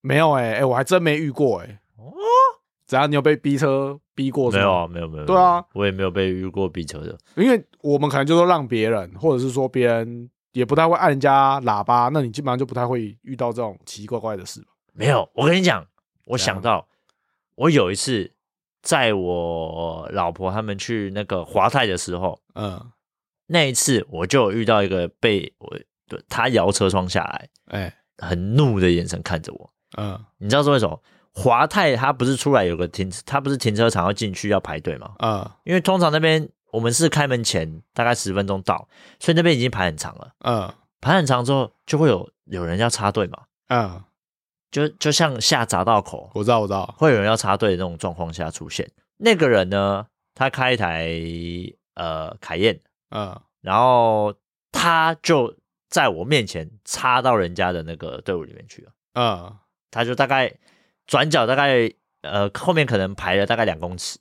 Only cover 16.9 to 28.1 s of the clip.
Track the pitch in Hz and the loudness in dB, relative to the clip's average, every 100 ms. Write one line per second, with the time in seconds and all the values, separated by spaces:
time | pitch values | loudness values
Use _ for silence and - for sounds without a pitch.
16.9 | _ _ _ _ _ _ - 151 143 90 | _ _ _ _ _ _ -2 2 4 2
17.9 | 101 - 113 87 _ _ _ _ _ - | -2 -2 -4 -4 _ _ _ _ _ -2
18.9 | 151 120 101 90 87 85 82 80 80 85 | 2 2 0 -2 -2 -4 -4 -6 -6 -8
19.9 | 82 - 98 85 85 92 104 107 98 - | -8 -6 -4 -4 -4 -6 -4 -6 -8 -6
20.9 | 113 98 98 101 92 82 98 101 139 113 | -4 -4 -6 -6 -6 -2 0 2 2 0
21.9 | 90 - 87 92 - _ - 104 95 120 | -2 -4 -4 -4 -6 _ -10 -10 -10 -18
22.9 | _ _ _ _ _ - 170 143 120 139 | _ _ _ _ _ -2 0 0 0 0
23.9 | 117 - 82 92 139 107 110 110 107 101 | 0 0 -6 0 2 2 0 2 2 2
24.9 | 92 87 _ 117 101 76 _ - - - | 0 -2 _ 0 0 -2 _ -18 -16 -18
25.9 | _ _ - _ - 123 113 90 101 95 | _ _ -16 _ -2 2 2 2 2 0
26.9 | 95 90 90 82 - - _ _ 101 92 | 0 -2 -4 -4 -10 -14 _ _ -10 -10
27.9 | _ _ | _ _